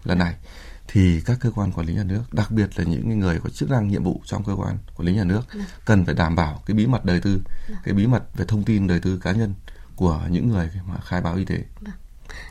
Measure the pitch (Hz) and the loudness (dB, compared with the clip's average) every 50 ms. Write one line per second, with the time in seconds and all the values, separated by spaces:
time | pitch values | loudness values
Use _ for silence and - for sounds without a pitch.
0 | - - 90 90 90 85 87 - - - - - - - - - - - - 107 | -2 0 2 2 2 2 0 -6 -10 -16 -18 -18 -16 -18 -18 -18 -16 0 4 6
1 | 95 92 85 80 80 - 120 123 - 117 107 107 101 95 92 85 82 82 85 101 | 6 6 6 4 2 0 0 0 0 -2 0 0 -2 -2 -2 -2 -2 -2 -2 -2
2 | 101 92 95 107 117 - - - 104 - - 110 101 98 - - 87 87 82 - | -2 -2 -2 -2 -4 -2 -2 -2 0 2 2 2 2 2 0 -2 0 0 0 0
3 | - 113 113 107 95 92 82 82 - - - - 143 - 135 120 104 101 101 - | 0 0 0 2 2 2 2 0 -2 -4 -4 -4 -2 0 2 2 2 2 0 0
4 | - 90 - - - - 101 98 101 104 98 98 98 98 98 98 - - - - | 0 0 -2 -2 -4 -6 -6 -4 -2 -2 -2 -2 -2 -2 -4 -4 -8 -10 -10 -4
5 | 82 87 92 113 101 87 92 110 123 - - 208 202 - - - - - 107 98 | 0 0 2 2 2 2 2 0 0 -4 -8 -8 -8 -10 -10 -10 2 4 4 4
6 | 87 - 73 - 87 80 82 85 82 76 73 - - - 104 110 107 131 127 107 | 6 4 2 2 2 2 2 2 2 0 -2 -6 -4 -2 2 2 2 2 2 0
7 | - 95 87 87 - 101 98 92 - - - - - - - - - - 95 98 | 2 2 2 2 2 4 2 2 2 2 -2 -2 -2 -2 -4 -4 -2 0 2 4
8 | 101 120 127 110 - - - - 90 - 110 107 98 117 110 104 98 92 90 85 | 4 4 4 2 2 -2 -4 -4 -2 0 0 0 2 2 2 2 4 4 2 2
9 | - 92 92 90 - 90 92 110 113 98 95 - - - - - - - - - | 2 0 -2 0 -2 -2 0 0 0 -2 -2 -6 -10 -14 -16 -16 -16 -16 -4 0
10 | 92 87 78 78 82 82 87 87 - 120 113 92 85 80 90 95 90 92 90 90 | 2 2 2 2 0 0 0 2 2 2 2 2 0 -2 -4 -8 -8 -8 -8 -10
11 | - - 92 90 87 85 85 92 95 92 85 82 - - - - 208 208 - - | -6 -4 -4 -2 -2 -2 -2 -2 -2 -2 -2 -4 -4 -8 -12 -14 -14 -14 -14 -14
12 | - - - - - - - - - - | -16 -18 -20 -20 -16 -16 -14 -14 -14 -14